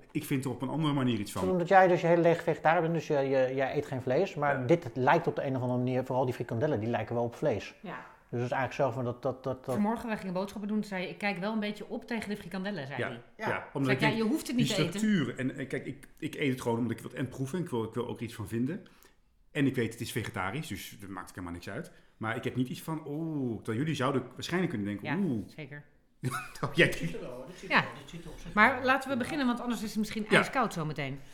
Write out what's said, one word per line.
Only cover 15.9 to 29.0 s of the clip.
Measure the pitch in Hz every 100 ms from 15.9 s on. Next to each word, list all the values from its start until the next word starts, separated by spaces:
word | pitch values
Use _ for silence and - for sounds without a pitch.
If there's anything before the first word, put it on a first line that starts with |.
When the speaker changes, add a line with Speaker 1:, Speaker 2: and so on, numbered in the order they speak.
| - - -
Speaker 1:
ik | 151 -
eet | 147
het | 127
gewoon | 120 117
omdat | 120 113
ik |
het | 127
wil | -
en | 127
proeven. | - 131 185
Ik | 170
wil, | 120
ik | 110
wil | 123 117
ook | 110
iets | 113 -
van | 95
vinden. | 113 131 180 - - - _ _ _ _
En | 151 135
ik | 131
weet, | 113
het | -
is | 110
vegetarisch, | 123 101 98 92 131 -
dus | 98 - 117
dat | 98
maakt | 92 90
helemaal | - 87
niks | 85 104
uit. | 110 170 - - -
Maar | 110 123
ik |
heb | 123 120
niet | 127
iets | -
van, | - 160 156
"Oeh", | 147 165 147 127 104
terwijl | - 113
jullie | 156 143
zouden | 127 135 -
waarschijnlijk | - 123 175 180
kunnen | 110 101
denken, | 101 151 160
Speaker 3:
Ja, | 185
Speaker 1:
"Oeh." | 113 - -
Speaker 3:
zeker. | 139 147 - _ _ _
Speaker 1:
<laughs> | 131 - - -
Oh, | 139
jij | 165 151
Speaker 2:
Dit | -
ziet | 170
er | -
wel, | - - -
dit | -
ziet | 190
Speaker 3:
Ja. | 262
Speaker 2:
er |
wel, | - -
dit | -
ziet | - -
er |
op | -
zich | -
Speaker 3:
Maar | 208 226 262
Speaker 2:
wel | 254
Speaker 3:
laten | 262